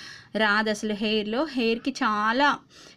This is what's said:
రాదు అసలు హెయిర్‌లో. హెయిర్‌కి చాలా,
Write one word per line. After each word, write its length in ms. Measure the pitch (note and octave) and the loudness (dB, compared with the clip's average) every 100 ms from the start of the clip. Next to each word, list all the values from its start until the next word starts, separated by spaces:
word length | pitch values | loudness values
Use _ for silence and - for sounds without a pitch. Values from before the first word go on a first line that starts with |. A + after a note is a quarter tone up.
| - - - G3+ | -18 -20 -6 0
రాదు 340 | A3 G#3 A3 | 2 2 2
అసలు 220 | G#3+ G#3+ | 0 -2
హెయిర్‌లో. 520 | G#3 G#3+ G#3+ G#3 A3+ | -2 0 0 0 -2
హెయిర్‌కి 460 | D#4 C4 A3+ A#3 C4+ | -2 0 0 0 -2
చాలా, 580 | C4 A#3+ G#3 G#3+ A#3+ C#4+ B3+ - - - | -2 0 0 0 2 2 2 -6 -20 -20